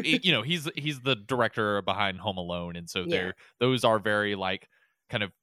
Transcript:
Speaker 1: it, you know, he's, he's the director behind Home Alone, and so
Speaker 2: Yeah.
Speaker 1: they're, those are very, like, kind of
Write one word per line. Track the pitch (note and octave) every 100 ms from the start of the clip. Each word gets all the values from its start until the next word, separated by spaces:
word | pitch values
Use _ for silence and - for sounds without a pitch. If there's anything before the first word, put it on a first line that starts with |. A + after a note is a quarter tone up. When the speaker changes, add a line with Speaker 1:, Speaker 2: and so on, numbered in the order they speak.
Speaker 1:
it, | D3+ D#3
you | F3+
know, | C3+
he's, | A#2+ E3+ D3
he's | - D3 C#3
the | B2+
director | A#2+ G2+ B2+ A2+ - G#2+ G2+
behind | F#2+ F#2+ G2+ F#2
Home | G2+ F#2
Alone, | F2 F2 F2
and | E2+ E2+
so | G2
Speaker 2:
Yeah. | F2 F#2 F#2
Speaker 1:
they're, | - - -
those | B2 B2+
are | A#2 A2
very, | G2+ G#2 G#2
like, | G2 F#2+ F#2+ - _ _ _ -
kind | A#2
of | G2+ -